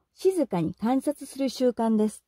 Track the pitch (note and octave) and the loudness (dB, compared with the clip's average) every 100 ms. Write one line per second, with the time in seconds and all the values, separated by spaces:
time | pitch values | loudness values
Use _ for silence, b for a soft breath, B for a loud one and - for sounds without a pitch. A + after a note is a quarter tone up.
0 | _ _ F#4+ F#4+ C4+ F3 D#3+ - A3 C4 | _ _ 0 0 0 0 -2 -2 0 0
1 | D4 C#4+ C#4 C4 C4+ - B3 A#3+ A3+ A3 | 0 -4 -10 -4 -4 0 0 2 0 2
2 | G#3+ - | 0 -2